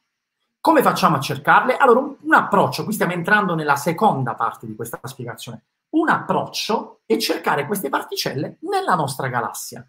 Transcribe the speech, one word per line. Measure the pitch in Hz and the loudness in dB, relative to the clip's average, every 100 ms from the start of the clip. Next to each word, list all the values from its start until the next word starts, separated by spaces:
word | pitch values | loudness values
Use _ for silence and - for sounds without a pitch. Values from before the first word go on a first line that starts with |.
| _ _ _ _ _ _ | _ _ _ _ _ _
Come | - 311 | 2 4
facciamo | - 180 180 139 | 4 4 2 2
a | |
cercarle? | - 127 - 185 240 247 | -2 -2 4 4 4 4
Allora, | 269 233 | 4 4
un, | 285 - | 2 -6
un | 302 | 2
approccio, | 294 - 196 131 - | 2 4 2 2 0
qui | 156 | -4
stiamo | 220 175 | -2 -2
entrando | 180 170 208 190 165 | -2 2 2 2 0
nella | 147 135 | 0 0
seconda | 180 156 214 139 127 | 0 2 2 2 -2
parte | 107 113 - 110 | -4 -4 -6 -12
di | 107 | -12
questa | 110 - | -10 -12
spiegazione, | 127 - 117 110 - 110 _ _ _ | -12 -12 -12 -12 -14 -16 _ _ _
un | 311 320 | 0 2
approccio | 180 - 156 113 - - 233 226 - - | 0 0 -2 -2 -6 -2 -2 -4 -8 -2
è | 220 | 0
cercare | - - - 151 143 | 0 -2 0 0 0
queste | 202 - | -4 -4
particelle | - - 403 - 131 - - | -4 -4 -6 -4 -4 -8 -8
nella | 330 392 370 175 | -4 -2 0 0
nostra | 139 - 131 | -2 -4 -4
galassia. | 120 110 - - - | -4 -6 -8 -14 -16